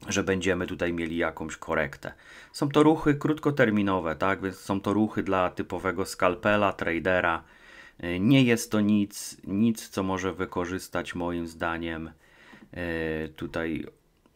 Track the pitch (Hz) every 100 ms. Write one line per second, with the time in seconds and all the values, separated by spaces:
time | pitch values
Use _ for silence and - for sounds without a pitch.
0 | - 101 95 95 90 87 87 85 87 85
1 | 82 85 82 80 80 - - 80 73 -
2 | - - - - - - 147 147 151 156
3 | 151 143 147 151 151 143 120 104 101 95
4 | 82 78 95 95 95 92 - 98 104 101
5 | 110 - 90 95 90 - 95 90 90 87
6 | 95 - 92 87 107 104 101 - 85 82
7 | 82 92 87 82 - - - - - -
8 | 87 87 101 139 127 113 - 107 104 104
9 | 101 - - - - 98 117 110 - -
10 | 95 95 92 85 92 - 87 92 - 90
11 | 85 87 87 87 85 80 85 82 85 82
12 | 80 78 _ _ - - - - 87 82
13 | 80 78 78 - - 85 82 78 - -
14 | _ _ _